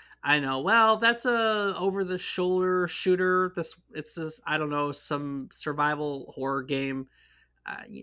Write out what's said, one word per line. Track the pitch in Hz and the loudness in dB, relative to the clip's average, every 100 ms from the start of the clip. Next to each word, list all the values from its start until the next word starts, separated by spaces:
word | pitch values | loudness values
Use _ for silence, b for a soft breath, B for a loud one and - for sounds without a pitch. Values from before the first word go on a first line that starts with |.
| B B | B B
I | 139 147 | 0 2
know. | 139 135 | 2 0
Well, | 156 226 220 214 | 4 6 6 6
that's | 226 233 | 4 2
a | 247 233 220 214 202 175 | 2 2 2 2 0 0
over-the-shoulder | 190 190 185 180 - - 180 185 185 185 175 | 0 0 -2 -4 -4 -2 2 2 2 2 0
shooter. | - 185 185 185 185 185 | 0 2 4 4 2 2
This, | 165 160 - _ | -2 -6 -8 _
it's | 160 151 - | -10 -8 -6
this, | 160 - | -8 -6
I | - 156 | -2 0
don't | 151 | 0
know, | 147 147 | 0 -2
some | 143 - 147 143 139 131 | -2 -4 -4 -4 -8 -8
survival | - - 143 147 147 151 139 - | -8 -4 0 0 0 -4 -6 -10
horror | - 135 135 | -6 -4 -2
game. | 131 139 135 135 131 b b b b b | -2 -2 -2 -4 -8 b b b b b
Uh, | - - - - | -12 -12 -12 -16